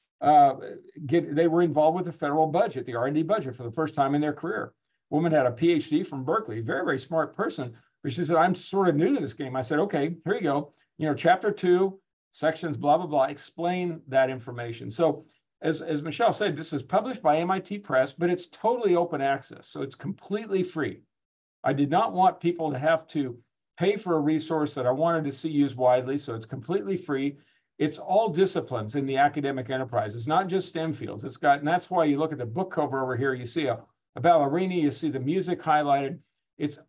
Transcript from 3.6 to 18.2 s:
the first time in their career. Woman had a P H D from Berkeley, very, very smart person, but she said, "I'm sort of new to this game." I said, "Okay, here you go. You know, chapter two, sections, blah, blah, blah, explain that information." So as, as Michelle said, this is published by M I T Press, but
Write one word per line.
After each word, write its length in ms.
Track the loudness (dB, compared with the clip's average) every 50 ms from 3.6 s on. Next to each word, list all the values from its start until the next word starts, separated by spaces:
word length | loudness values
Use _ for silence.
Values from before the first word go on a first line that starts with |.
| -10
the 60 | -8
first 240 | -4 -4 -4 -2 0
time 200 | 0 0 2 2
in 80 | 2
their 100 | 0 0
career. 400 | -2 -4 -6 -6 -6 -6 -8 -10 -14 _ _ _ _ _ _ -4
Woman 220 | 0 0 2 4
had 120 | 4 4 4
a 60 | 2
P 220 | 2 2 2 2
H 180 | 4 2 2 0
D 120 | 0 0
from 220 | 0 -2 -6 -6 -2
Berkeley, 360 | -2 -2 -2 -2 -4 -6 -6
very, 240 | -4 -4 -4 -2 -2
very 140 | -2 -2 -4
smart 380 | -4 -2 -2 -2 -2 -2 -2
person, 380 | -4 -4 -4 -4 -6 -8 -10 -12 -16 _ _ _ _
but 120 | -8 -6 -4
she 100 | -2 0
said, 120 | 2 4
"I'm 180 | 4 4 4 2
sort 340 | -2 -6 -4 0 2 2 4
of 80 | 4
new 180 | 4 2 2 2
to 60 | 0
this 140 | -2 -4 -8
game." 200 | -8 -8 -6 -4
I 60 | -4
said, 200 | -4 0 0 0
"Okay, 360 | 0 0 0 -2 -2 -2 -4 -6 -4
here 120 | -4 -2
you 40 | -2
go. 320 | 0 0 -2 -2 -4 -6 _ _ _ _ _
You 100 | -4 -4
know, 80 | -2 -2
chapter 360 | 2 4 4 4 4 2 -2
two, 480 | -2 0 2 4 4 4 4 2 -2 -6 _ _ _ _ _ _
sections, 460 | -8 -2 -2 -2 0 -2 -4 -6 -6 0
blah, 180 | 2 2 2
blah, 100 | 2 2
blah, 180 | 0 0 2 2
explain 760 | 2 -2 -6 -16 -14 -8 -4 -2 -2 -2 -2 -2 -4 -6 -8 -8 -2
that 220 | 2 2 2 2
information." 600 | 0 -4 -10 -12 -12 -10 -10 -10 -10 -10 -12 -8
So 360 | -2 0 2 2 2 -2 -8 _ _ _ _ _ _ _
as, 200 | -4 -4 -4 -4
as 220 | -4 -6 -6 -4
Michelle 300 | -6 -6 -2 2 2 2
said, 220 | 2 2 -2 -2 -2
this 180 | -4 -6 -6
is 100 | -6 -6
published 400 | -4 -2 0 0 0 -2 -4 -2
by 160 | 0 2 2 2
M 120 | 2 0
I 100 | -2 -2
T 180 | -4 -6 -10 -10
Press, 340 | -6 0 0 0 0 0
but 180 | -2 -2